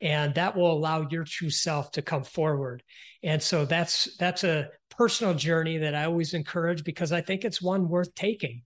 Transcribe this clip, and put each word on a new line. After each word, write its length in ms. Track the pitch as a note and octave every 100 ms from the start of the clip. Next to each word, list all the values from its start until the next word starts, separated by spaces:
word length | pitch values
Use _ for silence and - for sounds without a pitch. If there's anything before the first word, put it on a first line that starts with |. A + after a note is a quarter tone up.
And 340 | E3+ D3+ D3 D3
that 200 | F#3 G3
will 160 | F3
allow 340 | D#3 D#3 D#3+ D3
your 140 | E3
true 260 | D#3 - E3
self 400 | - - D3+ C3
to 100 | -
come 240 | - D3+
forward. 580 | - - D#3 C#3+ C3 B2 _ - - -
And 200 | D#3+ D#3
so 240 | - E3 C#3+
that's, 500 | E3 E3+ - - -
that's 280 | F3+ F3+
a 260 | F#3 D#3 C#3+ - _
personal 460 | - A#3 - A3
journey 420 | D#3+ D3+ E3 D#3+ D#3+
that 180 | D#3
I 100 | D3
always 280 | D#3 E3+ D#3
encourage 520 | E3+ D3 F3+ E3 F3
because 280 | D#3 D3 E3+
I 80 | E3+
think 240 | D#3+ F#3+
it's 160 | A3 -
one 300 | F3+ F#3+ F3
worth 240 | F3 F3
taking. 480 | - G3+ A3 C#3 A#2+